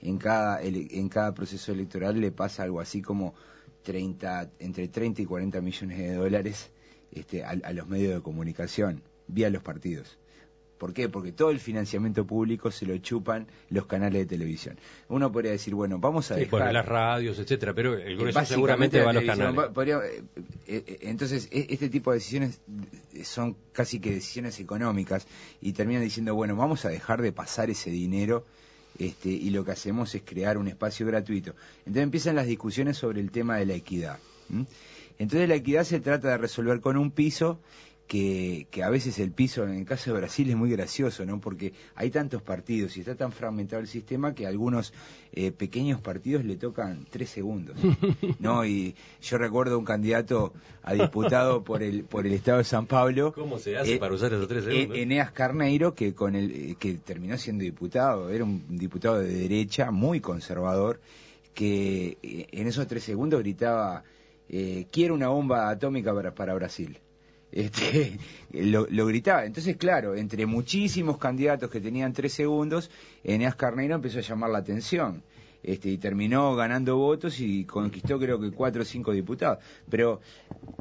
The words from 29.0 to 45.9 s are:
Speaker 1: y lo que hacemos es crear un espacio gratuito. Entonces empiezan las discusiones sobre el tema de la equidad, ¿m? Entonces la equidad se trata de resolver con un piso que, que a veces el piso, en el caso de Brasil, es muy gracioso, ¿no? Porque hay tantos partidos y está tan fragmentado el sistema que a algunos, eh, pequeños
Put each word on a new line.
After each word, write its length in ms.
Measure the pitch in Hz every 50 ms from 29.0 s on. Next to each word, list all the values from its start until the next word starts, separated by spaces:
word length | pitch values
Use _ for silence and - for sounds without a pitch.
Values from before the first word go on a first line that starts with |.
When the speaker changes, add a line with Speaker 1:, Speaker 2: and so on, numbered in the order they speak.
| 92 92 - - - 92
Speaker 1:
y 200 | 95 - - 101
lo 140 | 101 98 95
que 60 | 98
hacemos 440 | 92 - - 101 101 120 120 107 -
es 60 | 101 -
crear 360 | - - 90 95 104 107 107
un 80 | 101
espacio 400 | 95 - - - 110 107 - 117
gratuito. 480 | 110 110 110 101 104 107 98 85 85 80 - - - - - -
Entonces 160 | - 101 127 143
empiezan 320 | 143 131 165 143 170 156
las 140 | 147 131 120
discusiones 500 | 117 - - 113 98 131 139 143 139 -
sobre 220 | - 117 107 104
el 100 | 101 98
tema 260 | 101 117 117 117 117 107
de 80 | 98
la 80 | 98 95
equidad, 440 | 87 - - 92 87 82 76 71 - - - - - - -
¿m? 160 | - 107 131 - - - - - - - - - - -
Entonces 300 | 107 107 143 165 180 170
la 60 | 160
equidad 300 | 147 123 131 139 156 175
se 160 | - 170 156
trata 300 | 117 139 143 147 - 135
de 60 | 123
resolver 440 | 117 113 117 - - 117 120 123 117
con 180 | - 131 135 139
un 140 | 147 147 143
piso 480 | - 151 156 143 - 165 165 165 165 - - - - - - - _ _
que, 600 | - - 101 98 98 95 92 92 90 90 80 73 -
que 120 | - 98 90
a 80 | 101
veces 280 | 117 135 120 127 101 104
el 120 | 101 95
piso, 340 | 85 - 131 127 - 127 104
en 60 | 98
el 160 | 95 95 98
caso 260 | - 131 127 - 131 113
de 60 | 101
Brasil, 320 | 92 87 - - 143 131
es 60 | 120
muy 120 | 113 117 120
gracioso, 540 | 117 98 92 - - - 139 123 104 - 95
¿no? 160 | 92 101 104
Porque 320 | 95 107 95 82 98 95 - - - - -
hay 160 | - 107 127
tantos 320 | - 156 147 135 123 110 -
partidos 560 | - 95 90 - - 117 110 101 90 - 92
y 20 |
está 140 | 87 117 127
tan 180 | 123 131 127 123
fragmentado 480 | - 120 110 110 104 101 98 - 113
el 80 | 110 104
sistema 460 | - 117 107 - 127 127 143 147 139
que 100 | 123 107
a 60 | 95
algunos, 420 | 95 104 113 120 123 117 104 - - - - - - - - - -
eh, 200 | - 95 95 -
pequeños 500 | - 101 95 - 120 135 147